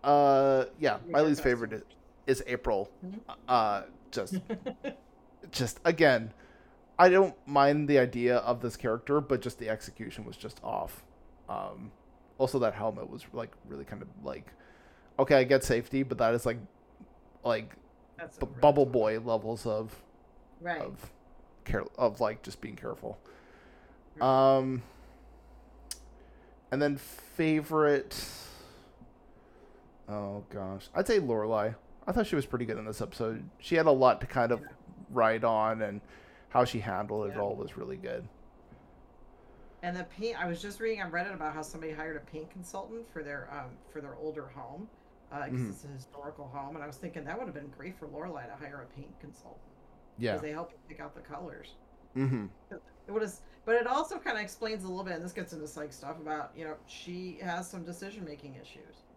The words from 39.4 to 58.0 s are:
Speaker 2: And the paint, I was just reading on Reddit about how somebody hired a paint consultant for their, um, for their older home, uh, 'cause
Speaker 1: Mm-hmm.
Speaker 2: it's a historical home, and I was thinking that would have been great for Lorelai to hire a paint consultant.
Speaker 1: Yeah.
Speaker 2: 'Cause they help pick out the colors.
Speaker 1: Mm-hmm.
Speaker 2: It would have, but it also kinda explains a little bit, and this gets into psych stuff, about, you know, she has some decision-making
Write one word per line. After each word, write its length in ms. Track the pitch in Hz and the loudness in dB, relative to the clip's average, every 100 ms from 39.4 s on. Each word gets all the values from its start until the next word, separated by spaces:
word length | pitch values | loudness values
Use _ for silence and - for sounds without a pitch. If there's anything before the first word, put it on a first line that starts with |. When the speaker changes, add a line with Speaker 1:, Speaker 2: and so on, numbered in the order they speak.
| - - - - | -20 -20 -20 -10
Speaker 2:
And 140 | 175 180 | -8 -8
the 80 | |
paint, 360 | 175 - 214 147 | -10 -8 -8 -6
I 60 | 175 | -6
was 140 | 165 | -6
just 200 | 202 - | -8 -6
reading 200 | 226 214 | -4 -4
on 80 | 180 | -4
Reddit 220 | 170 196 | -4 -4
about 200 | 180 156 | -6 -6
how 80 | 151 | -6
somebody 300 | 151 165 160 | -10 -10 -10
hired 240 | 156 160 151 | -8 -8 -10
a 40 | |
paint 300 | - 156 160 | -12 -14 -14
consultant 580 | 190 175 196 196 226 226 | -16 -14 -12 -12 -14 -14
for 140 | 165 | -12
their, 260 | 143 143 127 | -10 -10 -10
um, 240 | 143 127 123 - | -12 -14 -18 -16
for 120 | 156 | -14
their 140 | 139 - | -14 -10
older 300 | 156 151 131 | -8 -8 -12
home, 400 | 139 123 151 220 - _ _ - | -16 -14 -14 -16 -20 _ _ -14
uh, 80 | 143 | -10
'cause 60 | 143 | -6
Speaker 1:
Mm-hmm. 180 | 123 117 | -4 -6
Speaker 2:
it's 140 | 98 | -8
a 40 | 143 | -14
historical 600 | 135 127 143 143 147 139 | -16 -18 -16 -16 -14 -14
home, 260 | 139 139 | -12 -12
and 80 | 160 | -12
I 20 | 147 | -14
was 100 | 139 | -12
thinking 260 | 175 165 | -12 -10
that 140 | 147 196 | -10 -10
would 80 | 247 | -10
have 80 | |
been 160 | 147 143 | -12 -16
great 260 | 135 160 185 | -16 -16 -14
for 100 | 147 | -14
Lorelai 380 | - 185 151 117 | -12 -10 -12 -14
to 100 | 101 | -14
hire 260 | 143 143 | -14 -14
a 40 | 117 | -16
paint 240 | 135 - - | -18 -18 -18
consultant. 420 | 156 - - - - - - - - - | -20 -20 -20 -20 -20 -20 -20 -20 -20 -6
Speaker 1:
Yeah. 140 | 117 | -2
Speaker 2:
'Cause 100 | 95 | -2
they 100 | 151 | -4
help 200 | 156 170 - - | -10 -12 -16 -20
pick 120 | 151 | -16
out 140 | 147 | -16
the 60 | 175 | -16
colors. 540 | - 147 175 - - - - - - 127 | -16 -14 -14 -16 -20 -20 -20 -20 -10 -2
Speaker 1:
Mm-hmm. 300 | 135 127 101 - _ 196 - - - | 0 0 -6 -14 _ -18 -18 -20 -8
Speaker 2:
It 60 | |
would 100 | 214 | -4
have, 120 | 214 - - - | -4 -8 -20 -12
but 120 | - 233 | 0 2
it 100 | 233 | 2
also 320 | 269 311 370 | 0 0 -6
kinda 220 | - 220 | -6 -6
explains 440 | 196 - 220 214 | -8 -8 -6 -6
a 40 | 185 | -6
little 160 | 185 | -8
bit, 100 | 190 | -6
and 100 | 170 | -8
this 80 | 175 | -8
gets 200 | 196 175 | -10 -10
into 140 | 160 151 | -12 -12
psych 240 | - 147 | -10 -12
stuff, 260 | - 139 165 | -12 -12 -12
about, 360 | 151 151 139 - | -8 -8 -8 -12
you 80 | |
know, 120 | 156 156 - | -12 -12 -16
she 520 | - 180 180 185 - | -18 -12 -10 -10 -10
has 300 | 185 170 180 | -8 -6 -8
some 140 | 185 | -12
decision-making 720 | 170 175 | -12 -12